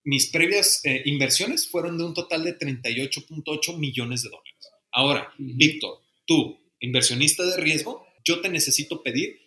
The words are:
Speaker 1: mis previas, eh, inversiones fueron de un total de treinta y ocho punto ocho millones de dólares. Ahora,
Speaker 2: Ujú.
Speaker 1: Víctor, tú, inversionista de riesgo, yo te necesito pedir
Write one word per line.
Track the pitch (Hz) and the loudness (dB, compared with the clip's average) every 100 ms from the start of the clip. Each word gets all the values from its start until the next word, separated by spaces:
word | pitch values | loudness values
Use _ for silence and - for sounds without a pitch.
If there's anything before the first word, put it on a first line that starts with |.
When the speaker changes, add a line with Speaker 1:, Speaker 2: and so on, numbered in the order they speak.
Speaker 1:
mis | 143 139 - | -2 0 2
previas, | 165 170 202 - - 147 | 2 2 4 2 2 0
eh, | 131 143 | 0 0
inversiones | 143 131 147 214 330 - | 0 2 2 0 -2 -2
fueron | 175 170 170 | -2 -2 -4
de | 170 | -4
un | |
total | 165 170 165 | -4 -4 -4
de | 170 | -4
treinta | 165 143 123 123 | -4 -6 -4 -4
y | 120 | -4
ocho | 139 - - | -4 -6 -10
punto | 160 156 | -12 -8
ocho | 151 165 170 | -4 -4 -4
millones | 143 127 117 123 | -4 -4 -4 -6
de | 104 | -8
dólares. | - - - - _ - | -12 -20 -20 -20 _ -6
Ahora, | 123 139 117 - - | 0 2 2 -4 -12
Speaker 2:
Ujú. | 131 123 | -2 6
Speaker 1:
Víctor, | 156 - 98 - _ _ - | 6 6 -8 -10 _ _ 2
tú, | 156 110 - _ - | 2 2 -6 _ -10
inversionista | 123 127 123 123 151 - 180 | -2 2 2 2 2 2 0
de | 180 | 0
riesgo, | 156 151 185 254 - _ - | 0 0 -2 -10 -16 _ -2
yo | 170 | 0
te | 185 | 0
necesito | 165 139 131 151 160 | 0 2 0 0 -6
pedir | 127 131 196 - | -4 -2 -4 -8